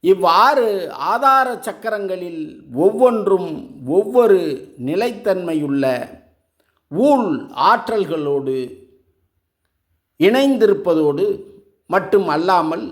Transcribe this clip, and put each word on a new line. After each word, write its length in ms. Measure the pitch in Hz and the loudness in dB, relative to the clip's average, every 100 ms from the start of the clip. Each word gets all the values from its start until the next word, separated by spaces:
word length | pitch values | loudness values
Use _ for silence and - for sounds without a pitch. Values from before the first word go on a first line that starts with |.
இவ்வாறு 600 | 180 190 180 170 240 285 226 196 165 - 151 | 2 2 4 4 4 4 0 -2 -6 -8 -4
ஆதார 380 | 220 269 269 254 233 | 0 2 4 2 -4
சக்கரங்களில் 800 | - 202 220 214 196 185 175 165 156 - - 123 | -10 -10 -8 -6 -6 -8 -8 -10 -12 -14 -12 0
ஒவ்வொன்றும் 760 | 180 226 254 226 196 196 170 151 - - 127 170 | 0 4 2 2 0 0 -2 -10 -14 -16 -2 0
ஒவ்வொரு 420 | 214 247 233 190 175 - - - 127 | 2 2 4 4 2 -8 -12 -12 -6
நிலைத்தன்மையுள்ள 1000 | 170 240 208 208 185 175 160 147 139 131 123 - - _ _ _ _ _ _ _ | -4 -4 -4 -4 -4 -2 -4 -2 -2 -2 -2 -6 -16 _ _ _ _ _ _ _
ஊழ் 380 | 156 269 277 214 135 - 123 160 | 0 2 2 0 -4 -8 0 2
ஆற்றல்களோடு 880 | 226 - 220 180 160 147 143 135 131 123 - _ _ _ _ _ _ _ _ _ _ _ _ _ _ | 2 0 -4 -2 -4 -2 -4 -2 -6 -6 -14 _ _ _ _ _ _ _ _ _ _ _ _ _ _
இணைந்திருப்பதோடு 1080 | 175 254 277 254 214 196 185 165 151 143 202 190 - - _ _ _ | 2 4 2 2 2 2 0 0 0 0 -2 -4 -10 -20 _ _ _
மட்டும் 380 | 180 190 202 175 | -4 2 0 2
அல்லாமல் 580 | 151 175 180 156 165 101 | -2 2 2 0 -6 -10